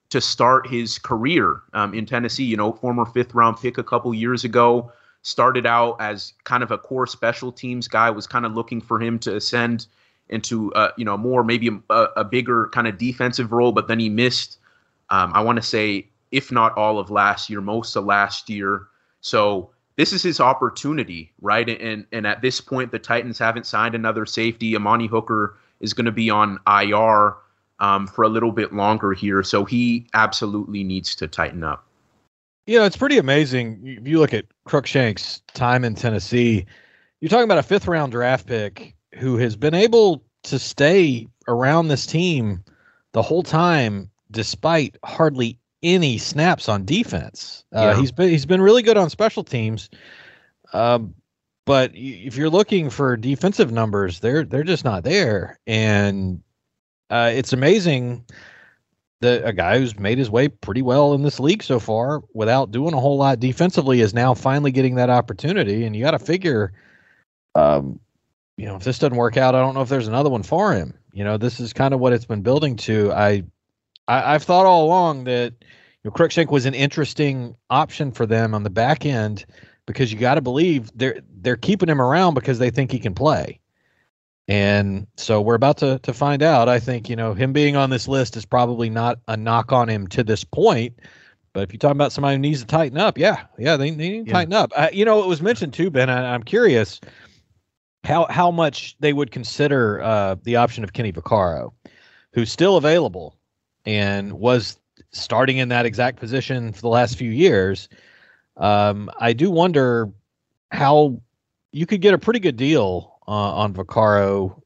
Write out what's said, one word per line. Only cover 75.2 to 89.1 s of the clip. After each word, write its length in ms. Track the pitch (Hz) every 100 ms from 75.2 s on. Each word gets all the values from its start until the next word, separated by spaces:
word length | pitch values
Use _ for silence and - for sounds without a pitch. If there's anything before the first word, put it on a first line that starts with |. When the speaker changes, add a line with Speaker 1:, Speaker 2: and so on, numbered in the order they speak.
Speaker 2:
that, 300 | 127 123 120 120
you 500 | _ _ _ _ 110
know, 0 |
Cruikshank 400 | - 165 - 160
was 160 | 143 127
an 80 |
interesting 800 | 131 139 - 139 - 147 131 120 113 _
option 420 | 127 156 - 143
for 140 | - 113
them 280 | 113 113
on 100 | 107
the 60 | 104
back 360 | 95 120 156 147
end 400 | 127 107 104 - _ - _ -
because 260 | 101 127
you 60 | 107
gotta 240 | 123 151
believe 480 | 123 131 180 147 110
they're, 260 | 110 131 - - 101
they're 160 | 110 120
keeping 320 | - 202 170
him 140 | 147
around 320 | 127 156 185
because 240 | 139 - 117
they 120 | 123
think 200 | 123 131
he 80 | 127
can 160 | 110
play. 460 | 90 147 156 - - _ _ _ _ _ _ _ _ -
And 580 | 101 101 101 98 98 101 -
so 240 | - 107
we're 160 | 104 117
about 220 | 135 147
to, 200 | 139 131
to 120 | -
find 300 | 113 143 139
out. 260 | 156 139 117
I 100 | 123
think, 300 | 123 123 110
you 80 | 117
know, 180 | 113
him 180 | 95 131
being 220 | 139 147
on 160 | 143 135
this 160 | 131 -
list 300 | 135 120 113
is 80 |
probably 440 | 104 123 120 117 113
not 300 | 113 117